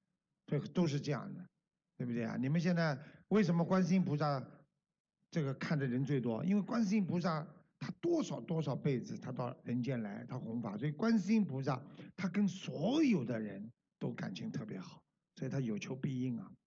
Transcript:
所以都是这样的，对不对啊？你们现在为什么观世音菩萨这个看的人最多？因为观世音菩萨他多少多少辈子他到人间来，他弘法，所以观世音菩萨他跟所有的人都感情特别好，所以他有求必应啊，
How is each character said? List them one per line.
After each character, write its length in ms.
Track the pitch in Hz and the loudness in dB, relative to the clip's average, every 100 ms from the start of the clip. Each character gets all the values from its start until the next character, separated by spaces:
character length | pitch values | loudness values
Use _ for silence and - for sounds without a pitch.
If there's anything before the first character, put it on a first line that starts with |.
| _ _ _ _ - | _ _ _ _ -4
所 100 | 147 | -2
以 40 | - | -2
都 180 | - 165 | 0 2
是 140 | 139 | 2
这 100 | 143 | -2
样 180 | 131 101 | -4 -4
的， 120 | 95 - _ _ _ _ _ | -10 -14 _ _ _ _ _
对 100 | 123 | -4
不 60 | |
对 100 | 117 | -2
啊？ 140 | 113 110 | -2 -2
你 80 | 131 | 2
们 140 | 160 | 2
现 120 | 165 | 4
在 240 | 170 165 131 - - _ | 4 2 0 -6 -20 _
为 160 | 202 | 4
什 100 | 180 | 4
么 120 | 170 170 | 4 4
观 180 | 190 | 4
世 100 | 175 | 6
音 80 | 185 | 4
菩 120 | 143 147 | 4 2
萨 260 | 151 139 - - _ _ _ _ _ _ _ | 2 0 -4 -14 _ _ _ _ _ _ _
这 100 | 170 | -2
个 120 | 139 135 | 0 -2
看 220 | - 156 | 0 0
的 80 | 135 | 2
人 200 | 123 139 | 2 2
最 160 | 143 | 2
多？ 240 | 120 113 160 | 2 0 2
因 100 | 208 | 2
为 60 | |
观 200 | 185 233 | 2 2
世 120 | 214 214 | 2 2
音 100 | 175 | 2
菩 140 | 170 | 0
萨 260 | 175 160 151 - _ _ | 0 -2 -4 -12 _ _
他 120 | - - | -10 -4
多 220 | 349 339 | 0 2
少 180 | 220 143 | 0 -4
多 180 | 117 160 | -2 0
少 160 | 147 123 | 0 0
辈 240 | 151 127 | 2 0
子 160 | - 113 | -2 -8
他 140 | 123 | -6
到 240 | 123 123 - | -4 -4 -6
人 180 | - 123 | -4 -2
间 200 | 120 127 | 0 -2
来， 240 | 107 104 120 | -4 -8 -8
他 100 | 127 | -8
弘 240 | 110 117 | -6 -4
法， 140 | 110 104 | -4 -2
所 100 | 147 | -4
以 60 | |
观 260 | 147 226 226 | 0 2 2
世 140 | 180 | 4
音 140 | 220 180 | 2 2
菩 160 | 131 | 0
萨 200 | 135 127 - - - - | -2 -4 -6 -16 -18 -6
他 100 | 185 | -2
跟 180 | 185 202 | 2 0
所 560 | 185 - 131 175 294 | 0 -6 -2 0 4
有 220 | 294 190 | 4 4
的 160 | 117 113 | 2 -2
人 320 | 107 98 110 - _ _ | -2 -6 -12 -14 _ _
都 120 | 127 | -6
感 240 | 117 113 95 | -4 -6 -6
情 160 | 113 | -6
特 140 | 123 110 | -6 -6
别 120 | 95 | -8
好， 240 | 87 - _ _ _ - | -10 -16 _ _ _ -8
所 100 | 135 | -4
以 20 | |
他 120 | 135 | -2
有 180 | 120 104 | 0 -2
求 160 | - 131 | -4 -6
必 280 | 147 131 | -4 -2
应 140 | 127 117 | -2 -4
啊， 140 | - - | -8 -16